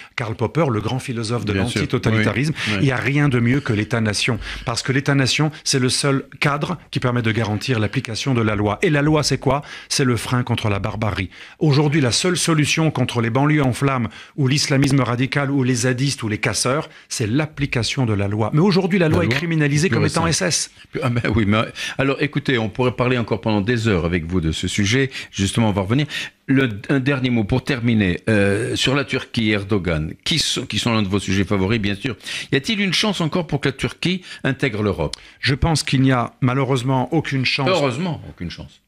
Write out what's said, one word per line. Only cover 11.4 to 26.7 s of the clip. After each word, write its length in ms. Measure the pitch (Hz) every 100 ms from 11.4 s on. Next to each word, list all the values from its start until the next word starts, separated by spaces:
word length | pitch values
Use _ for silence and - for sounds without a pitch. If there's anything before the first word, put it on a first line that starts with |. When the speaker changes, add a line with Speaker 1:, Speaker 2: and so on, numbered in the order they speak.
| - -
Speaker 1:
Aujourd'hui, 400 | 156 139 147 156
la 100 | 120
seule 260 | - 185 170
solution 540 | - 156 139 - 160
contre 300 | - 120 120
les 100 | 113
banlieues 320 | 131 147 151
en 100 | 131
flammes, 360 | 113 139 131 107 - - -
ou 120 | 131
l'islamisme 540 | 147 - 135 143 139
radical, 500 | 120 120 131 143 135
ou 100 | 139
les 240 | 127 123 127
zadistes, 380 | 127 139 -
ou 40 | 110
les 100 | 104
casseurs, 500 | 123 101 123 147 - - -
c'est 200 | - 107
l'application 800 | 135 151 - 139 123 107 - 117
de 60 |
la 140 | 101 101
loi. 240 | 104 107
Mais 80 | 151
aujourd'hui, 380 | 202 180 180 190
la 80 | 156
Speaker 2:
La 80 |
Speaker 1:
loi 60 | 156
est 60 | 107
Speaker 2:
loi, 80 | 135
Speaker 1:
criminalisée 520 | 170 160 147 147 185
Speaker 2:
plus 80 | 156
Speaker 1:
comme 100 | 151
étant 160 | 165
Speaker 2:
récente. 260 | 165 147 180
Speaker 1:
S 220 | - - - -
S. 60 | -
Speaker 2:
Ah 80 | 123
ben 200 | 120 -
oui, 100 | 110 98
mais 120 | 107 - - - -
alors 180 | 139 135
écoutez, 360 | 147 147 - 120
on 140 | 110
pourrait 260 | - 127 -
parler 220 | 127 127
encore 240 | 107 110
pendant 180 | 113 107
des 260 | 101 120 110
heures 200 | 90 85
avec 180 | 87
vous 160 | 82 92
de 100 | 80
ce 160 | 80 92
sujet. 440 | - 98 131 131 - -
Justement, 380 | - 98 120 110
on 40 |
va 100 | 98
revenir. 240 | 95 131 143 - - _ -
Le, 240 | 135 127